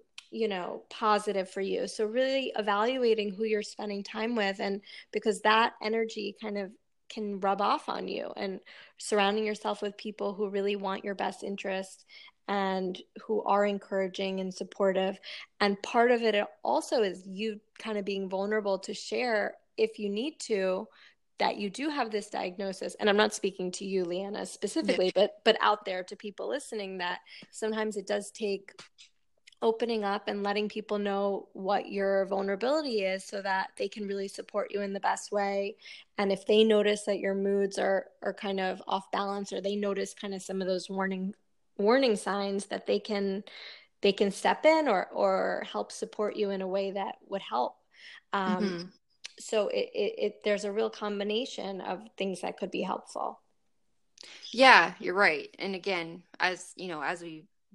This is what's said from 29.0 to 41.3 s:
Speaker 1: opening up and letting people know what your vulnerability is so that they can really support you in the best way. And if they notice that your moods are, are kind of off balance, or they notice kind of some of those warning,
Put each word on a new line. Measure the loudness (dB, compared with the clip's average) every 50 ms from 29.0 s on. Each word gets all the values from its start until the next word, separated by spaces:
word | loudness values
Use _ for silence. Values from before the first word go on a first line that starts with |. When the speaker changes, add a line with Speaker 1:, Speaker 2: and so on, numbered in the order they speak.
| -20 -20 _ _ _ _ _ _ _ -20 -6 0
Speaker 1:
opening | 2 2 2 2 2 0 0 0 0
up | 0 -2 -2 -2 -4
and | -2 0
letting | 0 0 0 0 0 -2
people | -2 -6 -4 -2 -2 0
know | 0 0 0 2 2 0 0 -2 -6 -10
what | -10 -4 0 2 2 2 0 -2
your | -2 0 2 2 4 2 2
vulnerability | 2 0 0 0 0 0 0 2 2 2 2 0 0 0 0
is | 0 0 -2 -4 -6
so | -8 -8 -6
that | -2 -2 0 0 -2 -4 -4
they | -4 -6 -4
can | -4 -6 -6 -4
really | -4 -4 -4 -6
support | -8 -10 -10 -6 -4 -4 -2 -2
you | -2 -4
in | -2 -2
the | -2 -2
best | 0 0 0 -2 -2 -2
way. | -2 0 0 0 0 0 -2 -4 -6 -10 -16 -20 -18 -20 -20 _ _
And | 0 0 0
if | 0 0 2
they | 4 6 8 8
notice | 8 8 6 6 4 2 0 0
that | -2 -2 0
your | 0 0 0
moods | 0 2 2 2 2 2 2 0 0
are, | 2 2 2 2 0 -4 -10 _
are | -6 -6 -4
kind | -4 -4 -2 -2 0
of | 0 -2 -2 -4 -4 -2
off | -2 -2 -2 -2
balance, | -2 -2 -2 -2 -2 -4 -4 -6
or | -4 -4
they | -2 -2 -2
notice | -2 -2 -2 -2 -2 -4 -6 -6
kind | -8 -8 -8 -8
of | -8
some | -6 -6 -4 -2
of | -2 0
those | -2 -2 -4 -4
warning, | -2 -2 -2 0 -2 -2 -4 -6